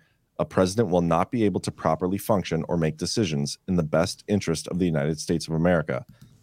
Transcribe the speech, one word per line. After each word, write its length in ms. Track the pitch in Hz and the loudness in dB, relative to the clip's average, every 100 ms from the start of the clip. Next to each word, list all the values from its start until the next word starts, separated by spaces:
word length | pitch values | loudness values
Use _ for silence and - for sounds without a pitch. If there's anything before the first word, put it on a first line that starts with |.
| _ _ _ - | _ _ _ -6
a 60 | 82 | -2
president 440 | - 92 101 104 | 2 2 2 2
will 120 | 90 | 2
not 300 | 85 82 95 | 2 2 0
be 120 | 123 | 2
able 160 | 104 92 | 0 0
to 120 | - | -6
properly 480 | - 82 80 90 98 | -4 -2 0 0 -2
function 440 | - 107 - 82 76 | 0 0 0 -4 -2
or 80 | 85 | 0
make 200 | 80 78 | 0 -2
decisions 600 | 87 - 95 73 71 - - | -4 0 0 0 -4 -6 -2
in 80 | 90 | 0
the 60 | |
best 420 | 76 80 87 - - | 2 0 0 -4 -2
interest 400 | 101 - 80 - | -2 0 -4 -4
of 100 | 87 | -2
the 80 | 90 | 0
United 340 | 76 73 78 | 0 -2 -4
States 280 | - 85 - | -2 -2 -2
of 80 | 80 | 0
America. 500 | 85 87 76 64 - - - _ | 2 2 0 -6 -8 -20 -20 _